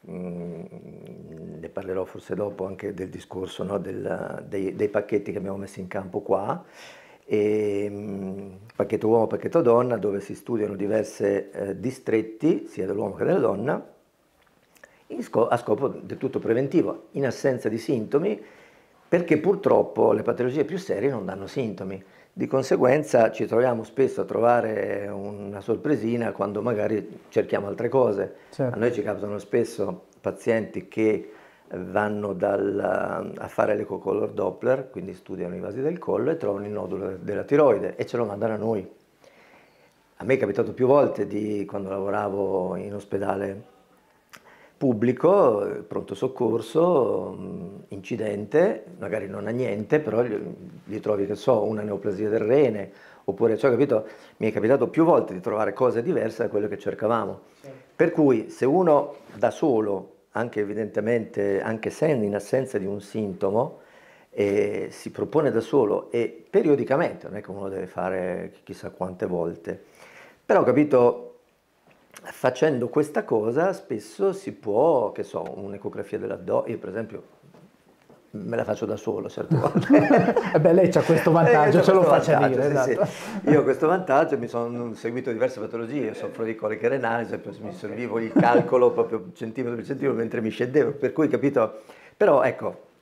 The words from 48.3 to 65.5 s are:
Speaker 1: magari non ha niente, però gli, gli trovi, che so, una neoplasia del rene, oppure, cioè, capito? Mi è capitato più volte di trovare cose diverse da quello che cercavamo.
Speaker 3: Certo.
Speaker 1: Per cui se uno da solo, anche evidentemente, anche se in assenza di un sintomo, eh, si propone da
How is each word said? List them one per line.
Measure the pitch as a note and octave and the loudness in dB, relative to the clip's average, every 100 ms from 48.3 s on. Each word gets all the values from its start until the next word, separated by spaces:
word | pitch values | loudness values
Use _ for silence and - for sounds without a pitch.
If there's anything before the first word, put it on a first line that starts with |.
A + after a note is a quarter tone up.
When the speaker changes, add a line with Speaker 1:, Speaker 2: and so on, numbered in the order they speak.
| G2+ - D3 F#3+ - - - | -4 0 2 2 0 -10 -12
Speaker 1:
magari | G2 G#2+ G2+ | -6 -6 -6
non | G2+ G2+ | -8 -6
ha | |
niente, | A#2+ B2 G#2 G#2+ D3+ | -4 -2 -4 0 0
però | - G#2+ | 2 0
gli, | A2+ G#2 - - F#2 - | 0 -2 -6 -12 -16 -18
gli | - G#2 | -12 -6
trovi, | G#2+ G#2 G2 | -2 0 0
che | G#2 | 0
so, | - A#2 | 2 2
una | G#2 A2 | 2 -2
neoplasia | G#2 G2 G#2 F#2+ G#2+ | -4 -4 -4 -2 0
del | A2 | 0
rene, | G#2+ C#3 C3+ G#2+ F#2+ - - - | 2 4 4 0 -8 -14 -20 -10
oppure, | - - A#2 A2 | -8 0 2 4
cioè, | C#3 | 2
capito? | A#2+ C#3+ A2 - - - _ | 4 4 2 -2 -16 -20 _
Mi | A2 | -2
è | |
capitato | G#2 G#2+ C3 A2 | 0 2 4 2
più | D3+ E3 | 4 6
volte | C#3+ - | 4 2
di | F#2 | -6
trovare | G2+ G#2+ A#2 | -4 -2 -2
cose | G2+ B2+ A2 | 2 0 2
diverse | C3 C#3 A2 - | -2 -2 -2 -2
da | A2+ | -2
quello | G#2+ G#2 | -2 -4
che | G2 | -4
cercavamo. | G2+ - G#2+ A#2 G2+ F#2+ - _ | -6 -4 0 0 -2 -10 -18 _
Speaker 3:
Certo. | - - _ - | -20 -20 _ 0
Speaker 1:
Per | E3 | 2
cui | - D3 A2+ G#2+ | 4 4 4 0
se | - B2 | -2 2
uno | E3 F3+ C#3+ - - - G#2 | 4 6 6 4 -8 -18 0
da | A#2 | 0
solo, | - D#3+ A2+ G#2+ G2 F#2 _ _ | 2 2 2 0 -4 -6 _ _
anche | G#2 A#2 A2 | -6 -4 -2
evidentemente, | G2+ G#2 A2 G#2+ G#2+ A#2+ G#2 - G2+ G2 | -4 -4 -4 -2 0 0 0 -2 0 0
anche | A2 A2+ G#2 | -2 -4 -6
se | - D#3 | 0 0
in | C3+ G#2 G2+ | 2 0 -2
assenza | - C3 B2+ G#2 | -2 -2 0 -4
di | F#2+ | -4
un | G2+ | -8
sintomo, | - A2+ G#2 F#2 G2 G#2 D3 - - - - - _ - | -8 -6 -6 -2 0 0 -2 -6 -20 -20 -20 -20 _ -2
eh, | G2+ G#2 G2+ G2 F#2+ | 2 2 0 -2 -8
si | - A2 | -10 -12
propone | - - D3+ | -6 -2 0
da | C#3+ | 2